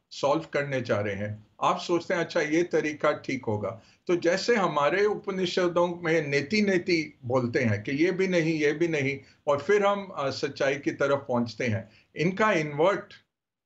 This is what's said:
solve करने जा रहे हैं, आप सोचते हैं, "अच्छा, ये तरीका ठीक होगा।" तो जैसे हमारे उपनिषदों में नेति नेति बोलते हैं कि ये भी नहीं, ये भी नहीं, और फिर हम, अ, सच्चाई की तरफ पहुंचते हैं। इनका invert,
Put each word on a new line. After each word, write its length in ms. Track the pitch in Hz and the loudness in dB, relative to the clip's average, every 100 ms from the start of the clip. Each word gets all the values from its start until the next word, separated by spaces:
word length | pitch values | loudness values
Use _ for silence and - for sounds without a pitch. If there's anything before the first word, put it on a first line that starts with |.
| _ | _
solve 340 | - 139 156 - | -2 0 0 0
करने 280 | 147 143 131 | -4 -2 -2
जा 200 | 117 107 | 0 0
रहे 140 | 104 | -2
हैं, 320 | 98 104 107 - - | -4 -6 -8 -16 -2
आप 160 | 143 - | -2 0
सोचते 360 | - 170 - | 0 -2 0
हैं, 60 | 180 | -2
"अच्छा, 200 | 165 175 | -2 -2
ये 220 | 147 160 | 0 0
तरीका 500 | 175 160 151 147 151 | 2 0 -2 0 0
ठीक 320 | 165 - 131 | 0 -4 -6
होगा।" 360 | - 104 98 - - _ - | -4 -4 -4 -8 -16 _ -2
तो 100 | 175 | 0
जैसे 400 | 160 185 233 233 | 2 2 2 2
हमारे 480 | 170 151 143 190 | 2 2 2 2
उपनिषदों 960 | 208 180 - 185 175 190 180 170 175 175 | 2 0 -6 -4 -2 0 0 2 0 0
में 240 | 170 165 143 | 0 0 2
नेति 360 | 143 143 214 | -2 0 2
नेति 560 | 202 185 185 165 151 - | 2 2 2 -2 -2 -8
बोलते 340 | 120 127 120 143 | -2 0 2 0
हैं 240 | 117 101 | 0 0
कि 100 | 139 | -2
ये 180 | 139 180 | 0 2
भी 180 | 180 190 | 2 0
नहीं, 260 | 175 160 | 2 2
ये 180 | 160 147 | 2 0
भी 160 | 151 170 | 0 0
नहीं, 300 | 151 135 139 - _ - | 0 -2 -4 -10 _ -2
और 120 | 143 | 0
फिर 280 | - 202 202 | 2 2 4
हम, 260 | 202 190 151 | 0 -4 -6
अ, 140 | 135 | -4
सच्चाई 440 | 131 143 - 139 | -4 -6 -2 -2
की 160 | 143 156 | 0 -2
तरफ 340 | 135 139 139 139 | 0 0 0 0
पहुंचते 360 | 120 117 - | -2 -2 -4
हैं। 240 | 123 107 - - _ 151 | -2 -2 -6 -18 _ -2
इनका 360 | 170 185 214 | -2 2 2
invert, 600 | 175 151 143 180 208 - - _ _ _ _ | 2 0 2 2 2 -4 -20 _ _ _ _